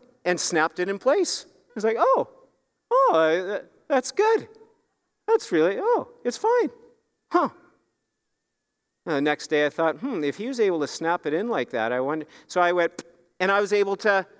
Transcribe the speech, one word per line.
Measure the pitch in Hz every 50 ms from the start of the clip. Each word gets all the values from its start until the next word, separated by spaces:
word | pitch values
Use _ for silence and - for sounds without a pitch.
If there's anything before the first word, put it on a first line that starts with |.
| - _ _ _ _
and | 175 180 160
snapped | - - 175 160 156 165 - -
it | 180 196
in | 196 196
place. | - 247 294 403 359 - - - - - _ _ _ _ _
He's | 220 202
like, | 226 220 -
"Oh, | 320 523 539 - 139 - - _ _ _ _ _ _ _ _ _ _ _
oh, | 466 523 539 494 -
uh, | 160 160 156 160 180 185 180 208 - - - _ _ _ _
that's | 285 262 254 - -
good. | - 415 440 453 415 226 - - - - _ _ _ _ _ _ _ _ _ _ _ _
That's | - 453 440 - -
really, | - 156 156 180 196 220
oh, | 370 453 494 381 - - - - _
it's | 240 -
fine. | - - 453 480 494 403 285 - - - - _ _ _ _ _ _ _ _
Huh." | - 359 302 185 - - - _ _ _ _ _ _ _ _ _ _ _ _ _ _ _ _ _ _ _ _ _ _ _ _ _ _ _ _
Uh, | 180 160
the | 139 143
next | 151 147 - - -
day | 160 147 147
I | 147
thought, | - - 165 160 151 156
"Hmm, | 196 285 254 175 151
if | 143 139
he | - 208
was | 254 277 233
able | 220 196 175 160
to | 147
snap | 131 - - 160 165 175 175 -
it | 156 147
in | 170 208 240
like | 226 151 123 -
that, | - 117 110 117 123
I | 127
wonder." | 131 139 156 156 147 - - - -
So | _ - 180
I | 175 175 180
went, | 180 170 170 - - - - _ _ _ _ _ _
and | 185 190
I | 202 202
was | 208 190 208
able | 208 202 196 196
to, | 190 - 214 202 190 185 - - _